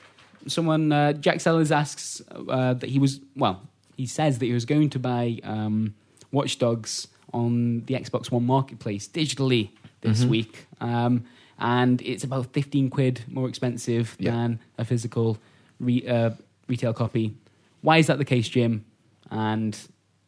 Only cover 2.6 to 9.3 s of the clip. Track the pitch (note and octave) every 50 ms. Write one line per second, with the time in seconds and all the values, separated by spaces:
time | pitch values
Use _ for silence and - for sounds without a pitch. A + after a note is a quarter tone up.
2.6 | B2+ B2+ B2+ B2 - - C3 C#3 C#3 C3+ C3+ - - - _ C#3 C3+ G#2 F#2 F#2
3.6 | - - _ _ _ _ _ - C3+ A#2 - - D#3 D#3 C3 A2+ C3 A#2 A#2+ A#2+
4.6 | A2+ A#2+ D3 D3+ D3+ C#3+ - C3 B2 B2+ B2 A#2+ A#2+ A#2+ A#2 - - G#2 G#2+ G#2+
5.6 | G#2+ G#2+ G#2+ G#2+ A2 G#2+ G#2 - _ _ _ _ - _ - C#3 C#3+ - - -
6.6 | C3 A#2+ A#2 A2+ A2 - - - - - _ _ _ - - A#2 A#2+ A#2+ A#2+ A#2+
7.6 | A#2+ A#2+ A#2 A#2 A2+ - C3 - A2 - - B2 - - C3+ B2+ A#2+ A#2+ C3 C3+
8.6 | C3 - - A#2 - A#2 G#2 G2+ - - - F3 D#3 C3+